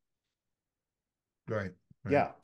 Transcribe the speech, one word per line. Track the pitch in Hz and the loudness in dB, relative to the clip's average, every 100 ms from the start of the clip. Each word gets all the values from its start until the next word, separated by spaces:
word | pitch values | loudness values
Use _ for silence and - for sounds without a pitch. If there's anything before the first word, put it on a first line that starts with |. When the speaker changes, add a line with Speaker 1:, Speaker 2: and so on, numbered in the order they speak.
| _ _ _ _ _ _ _ _ _ _ _ _ _ _ - | _ _ _ _ _ _ _ _ _ _ _ _ _ _ -6
Speaker 1:
Right, | 107 95 - _ - - | -6 -6 -12 _ -10 0
right. | |
Speaker 2:
Yeah, | 139 - - | 2 2 -2